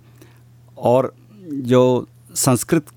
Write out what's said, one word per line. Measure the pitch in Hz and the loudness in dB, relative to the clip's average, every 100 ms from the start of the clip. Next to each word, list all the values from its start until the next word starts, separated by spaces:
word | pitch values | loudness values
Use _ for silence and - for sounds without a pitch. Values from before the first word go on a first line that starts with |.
| _ - - _ _ _ - - | _ -20 -20 _ _ _ -20 -6
और | - 123 131 - _ 208 180 | 0 0 0 -8 _ -20 -14
जो | 139 120 127 127 123 - _ _ - | -10 0 2 4 0 -4 _ _ -4
संस्कृत | - 123 - 165 - | -2 -2 0 -4 -4